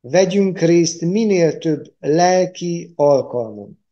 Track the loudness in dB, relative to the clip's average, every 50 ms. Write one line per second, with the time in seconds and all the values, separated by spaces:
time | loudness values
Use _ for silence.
0 | -10 0 2 2 2 4 2 0 0 0 0 0 2 2 4 4 2 0 -4 -4
1 | -4 -2 0 0 0 2 2 2 2 0 0 -2 -4 -4 -4 -4 -6 -16 _ _
2 | -4 -2 0 2 2 2 2 2 0 -2 -4 -10 -8 -8 -6 -8 -10 -12 -4 0
3 | 2 4 4 2 0 -4 -8 -8 -8 -8 -12 -16 -18 -20 -20 _ _ _